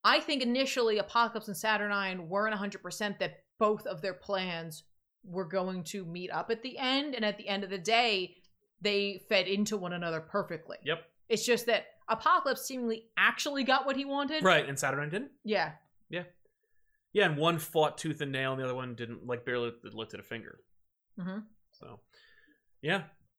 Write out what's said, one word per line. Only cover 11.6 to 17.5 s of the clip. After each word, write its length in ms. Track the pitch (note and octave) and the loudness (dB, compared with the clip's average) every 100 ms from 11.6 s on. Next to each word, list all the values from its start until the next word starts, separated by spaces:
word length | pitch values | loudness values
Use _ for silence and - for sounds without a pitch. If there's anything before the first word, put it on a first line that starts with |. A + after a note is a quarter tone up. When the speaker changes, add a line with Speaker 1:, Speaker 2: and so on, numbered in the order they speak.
| A#3 | 4
Speaker 1:
that 200 | G#3 - _ - | 0 0 _ -4
Apocalypse 540 | A3 D#4 F4 C#4+ B3 | 2 6 4 4 -2
seemingly 440 | - C4 A#3+ A3+ - - | -4 -4 -2 -4 -4 4
actually 460 | G#3 A#3 D4+ C#4 | 4 4 -2 0
got 240 | B3+ C4+ C#4 | 4 4 4
what 80 | C4+ | -2
he 100 | C#4 | -2
wanted. 380 | C#4 C#4+ D#4 | -2 0 4
Speaker 2:
Right, 260 | F#3+ D#3+ C#3 | 6 6 4
and 80 | C#3 | -2
Saturnine 320 | C#3 C#3 D3+ | -2 -2 -2
didn't? 220 | D3 C#4 _ | -4 -8 _
Speaker 1:
Yeah. 280 | G#3 G3+ D#3 - _ _ _ | -2 -2 -2 -6 _ _ _
Speaker 2:
Yeah. 140 | E3+ F3 _ _ _ _ _ _ _ _ | -10 -10 _ _ _ _ _ _ _ _
Yeah, 140 | G3+ F#3+ | 4 4
and 120 | D3 | 4
one 200 | D#3+ | 2